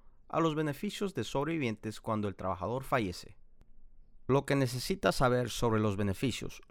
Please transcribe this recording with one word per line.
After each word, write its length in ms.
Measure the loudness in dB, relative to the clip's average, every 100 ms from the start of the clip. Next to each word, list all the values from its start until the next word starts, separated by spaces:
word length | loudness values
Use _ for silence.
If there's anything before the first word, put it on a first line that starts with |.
| -20 -20 -4
a 120 | 0
los 160 | 2 2
beneficios 580 | -2 -2 -6 -4 -4
de 80 | -4
sobrevivientes 760 | -2 -2 0 0 -2 -2 -6 -6
cuando 260 | -4 -2 -2
el 80 |
trabajador 480 | -4 -4 -2 -4 -4
fallece. 540 | 0 0 0 -4 -10 -18 -20 -20 -20 -18 -18 -18 -20 -8 2
Lo 180 | 2
que 120 | 4 2
necesita 560 | 2 0 -2 0 2
saber 360 | 4 4 4 0
sobre 320 | 0 2 4
los 160 | 2 2
beneficios. 640 | 0 0 -2 -2 -6 -10 0